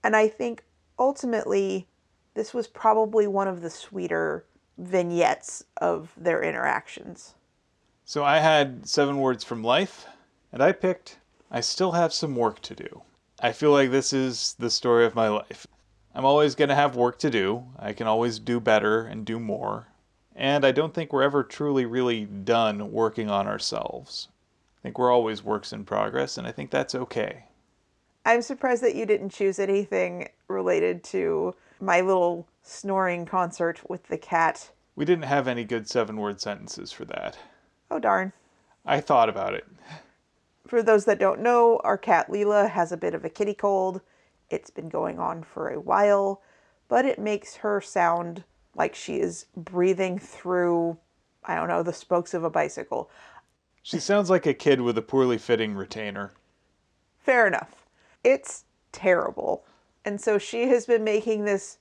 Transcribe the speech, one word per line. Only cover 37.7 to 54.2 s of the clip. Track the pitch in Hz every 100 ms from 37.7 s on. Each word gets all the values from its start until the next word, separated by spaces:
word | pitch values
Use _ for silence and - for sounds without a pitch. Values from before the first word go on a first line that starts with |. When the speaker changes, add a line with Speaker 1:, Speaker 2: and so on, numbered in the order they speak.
| _ _
Speaker 1:
Oh, | 320
darn. | 220 196 190 _ _ _ _ _ -
Speaker 2:
I | 139
thought | - 135 113
about | 98 95
it. | 101 - - - 156 _ _ _ _ _ _ -
Speaker 1:
For | 240
those | 220 214
that | 208 196
don't | 190 -
know, | 233 240 233 226
our | - 202
cat | - 170 -
Leela | 208 208 208 202
has | 175 165
a | 170
bit | 175
of | 165
a | 160
kitty | - 208
cold. | 202 202 196 185 185 _ _ _ _ _
It's | 165 -
been | - 165
going | 165 - 165
on | 175 165
for | 160 - -
a | -
while, | 180 196 208 202 196 196 _ _ _ _ _
but | 240
it | 262 -
makes | 208 208 - -
her | 214 202
sound | - 190 170 170 175 170 - _ _
like | - 165
she | - - 156
is | 175 170 - -
breathing | 165 180 180 185 190 185
through, | - - 175 180 175 170 170 165 _ _ _ _
I | -
don't | 165 170
know, | 170
the | 170
spokes | 165 - 175 175
of | 175
a | 165
bicycle. | 165 147 - - - - - - - _ _ _ _
Speaker 2:
She | - 165
sounds | - 202